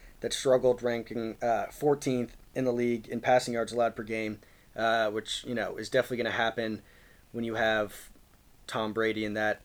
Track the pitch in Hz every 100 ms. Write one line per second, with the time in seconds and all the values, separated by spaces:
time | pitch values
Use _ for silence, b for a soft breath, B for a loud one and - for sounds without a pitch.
0 | b b 117 - 135 127 123 120 120 117
1 | 110 117 113 104 120 110 101 - 147 143
2 | - 127 120 - - - 131 120 120 117
3 | 107 120 120 127 - 117 110 117 113 107
4 | 107 110 110 104 b b b - 113 113
5 | 110 107 104 - - 120 95 92 110 131
6 | - 120 113 107 113 113 113 104 b b
7 | b b b 117 117 110 110 110 104 -
8 | - - - - - - - 123 110 107
9 | 110 110 107 104 107 104